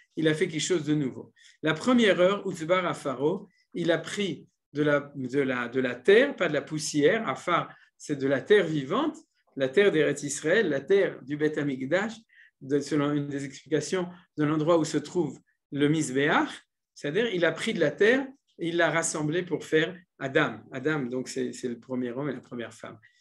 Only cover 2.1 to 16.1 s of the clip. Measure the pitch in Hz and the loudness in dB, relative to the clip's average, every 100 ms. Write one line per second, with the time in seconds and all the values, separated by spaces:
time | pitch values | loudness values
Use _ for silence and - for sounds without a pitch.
2.1 | 170 180 202 196 165 156 185 175 143 143 | 6 4 2 -4 -6 0 0 0 -4 -6
3.1 | 127 147 190 - _ _ 180 165 160 - | -2 -2 -2 -8 _ _ -4 0 0 -2
4.1 | - 196 139 - _ _ 139 151 143 139 | -4 -4 -6 -12 _ _ -2 2 2 0
5.1 | 143 127 135 131 123 117 131 127 123 - | -10 -4 0 0 -2 -2 -2 -2 0 6
6.1 | 214 277 254 170 143 - 156 - 151 143 | 6 6 0 -2 -2 -4 -6 -4 2 4
7.1 | 220 214 131 - 165 131 - _ _ - | 4 -2 -4 0 -2 -2 -12 _ _ -8
8.1 | 139 135 135 127 208 170 156 131 214 302 | -4 0 0 6 6 6 -2 -2 -2 -2
9.1 | - _ _ _ - 131 135 202 156 147 | -4 _ _ _ -4 2 4 4 4 2
10.1 | 143 143 - 151 202 190 139 143 196 165 | 0 -6 -4 0 2 2 0 2 4 2
11.1 | 135 123 147 151 156 143 131 131 175 220 | -2 -8 -2 -2 0 -4 -4 -2 -2 -2
12.1 | 220 _ _ - _ 135 143 143 156 143 | -6 _ _ -20 _ -2 -2 0 0 0
13.1 | 147 143 143 139 - - 151 - 185 180 | -2 -4 -8 -8 -12 -4 -4 -2 -4 -4
14.1 | - _ - 147 160 156 170 156 147 - | -10 _ -2 0 0 2 2 2 -2 -2
15.1 | 180 147 - _ _ - 143 147 160 127 | -4 -4 -6 _ _ -8 0 2 2 0